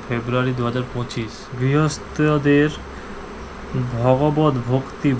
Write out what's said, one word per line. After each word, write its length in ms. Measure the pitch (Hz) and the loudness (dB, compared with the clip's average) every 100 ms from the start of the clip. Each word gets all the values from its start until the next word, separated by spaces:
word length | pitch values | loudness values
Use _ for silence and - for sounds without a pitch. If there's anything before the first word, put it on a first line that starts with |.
| - | -4
ফেব্রুয়ারি 440 | 120 117 123 127 | -4 -2 0 0
দু 120 | 127 | 0
হাজার 180 | 120 123 123 | -2 -2 -4
পঁচিশ। 680 | 123 120 - 110 - - 123 | -6 -6 -6 -8 -10 -12 -2
গৃহস্থদের 1080 | 131 147 156 - - - 151 151 143 143 151 - - - - - - - - - - 135 123 | 2 4 2 -2 -6 0 2 4 6 6 4 0 -10 -14 -12 -12 -12 -12 -12 -12 -6 -4 -2
ভগবত 600 | 117 123 131 147 147 156 131 120 | 0 4 4 4 4 2 2 0
ভক্তি 460 | 131 - - 143 123 | -2 -2 -2 0 0